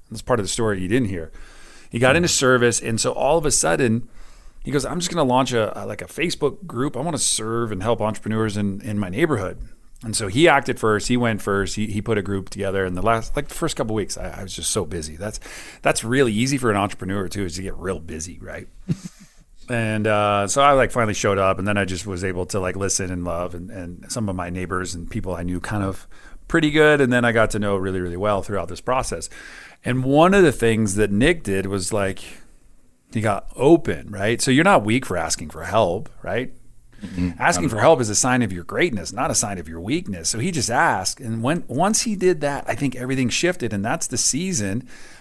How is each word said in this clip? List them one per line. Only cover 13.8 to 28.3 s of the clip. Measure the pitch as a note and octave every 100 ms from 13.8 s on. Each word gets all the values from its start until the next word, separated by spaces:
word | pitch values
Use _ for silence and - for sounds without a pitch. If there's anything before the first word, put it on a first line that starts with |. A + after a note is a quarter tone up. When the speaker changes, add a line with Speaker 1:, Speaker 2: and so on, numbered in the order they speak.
| A2+ A2
Speaker 1:
weeks, | F#2 -
I, | F#2 D#2+
I |
was | F#2+ -
just | E2
so | A2 E2+
busy. | F2 D#2 D#2+
That's, | G#2 - - - - -
that's | D3 -
really | A2 C3 B2+
easy | G#2 C3 C#3
for | B2
an | G2+
entrepreneur | G2+ - F#2 G2+ F2+
too, | G2+ F#2+
is | E2+
to |
get | F#2+ D#2+
real | F2+ F2
busy, | E2 D#2+ F2 D#2
right? | - D2 - - -
<laughs> | - - - - - - - -
And, | A#2 A2 A2 A2
uh, | G#2+ G#2 G2+ G2+
so | C#3
I, | C#3+
like, | C#3 A2+
finally | B2+ G#2+ G2
showed | G#2+ G2
up, | F#2+ F#2
and | G2
then | G2+
I | F#2
just | F2+ G2+
was | F2+
able | F#2+ F2+ F#2
to, | G#2
like, | F#2 F#2+
listen | G2 - F#2
and | F2+
love, | F2 E2+ F2 F2
and, | F2+
and | G2 F2 F2 -
some | B2 G#2
of | F2+
my | F2
neighbors | F2+ F2+ F#2 F2+
and | F2+ E2
people | A2 F#2
I | F2
knew | F2 F2
kind | - G#2
of | G2 F#2+ - - - - -
pretty | E3 D3+
good. | D3+ D3+ D3
And | B2+
then | B2 A#2+
I |
got | A2+ G#2+
to | G#2+
know | G#2 G2
really, | F#2+ F#2+
really | F2 F2
well | G#2